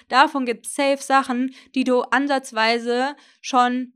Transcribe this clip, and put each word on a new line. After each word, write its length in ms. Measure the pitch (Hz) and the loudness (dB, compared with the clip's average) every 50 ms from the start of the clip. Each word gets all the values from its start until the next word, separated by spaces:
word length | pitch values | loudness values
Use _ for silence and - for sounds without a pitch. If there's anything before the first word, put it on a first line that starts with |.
| - - | -8 0
davon 380 | - 254 294 311 - 277 254 | 4 4 4 4 4 -2 -4
gibt's 280 | 240 233 233 - - - | -4 -6 -8 -8 -10 -4
safe 280 | - 285 277 277 269 | -2 0 0 0 0
Sachen, 520 | - - 269 269 262 262 254 240 254 262 - - - _ - | 0 2 2 2 2 0 -2 -4 -4 -6 -6 -12 -18 _ -4
die 80 | 262 254 | -2 0
du 180 | 247 254 247 | 2 2 0
ansatzweise 1120 | - - - 254 277 285 277 269 269 - 240 220 220 226 233 240 233 240 240 247 254 277 294 - - _ _ _ | 0 0 0 0 0 0 -2 -2 -4 -4 -4 -2 0 0 0 0 -2 -2 -2 -2 -2 -4 -6 -8 -18 _ _ _
schon 520 | - - - 247 247 247 247 254 254 247 - | -8 -2 2 2 2 2 2 -2 -6 -8 -12